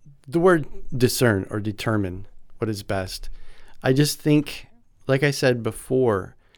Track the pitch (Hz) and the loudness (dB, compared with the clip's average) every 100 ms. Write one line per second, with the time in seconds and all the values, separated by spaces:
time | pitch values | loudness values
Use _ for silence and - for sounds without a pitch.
0 | - - - 165 185 170 139 - - 123 | -20 -20 -4 2 4 4 0 -6 -4 2
1 | 117 - 123 98 - 107 104 104 120 110 | 2 4 4 4 0 -4 -6 -4 -2 -2
2 | 95 92 - - - - 110 101 101 98 | -2 -6 -12 -16 -18 -6 -4 -4 -4 -4
3 | 92 - - - - - - - 131 135 | -4 -8 -8 -8 -10 -12 -14 -4 2 4
4 | 147 - 156 151 147 - - - _ _ | 2 0 2 2 2 -10 -16 -20 _ _
5 | - 135 143 139 135 120 110 - - 131 | -2 2 2 2 2 2 -2 -8 -2 2
6 | 123 98 104 - _ | 2 2 -2 -14 _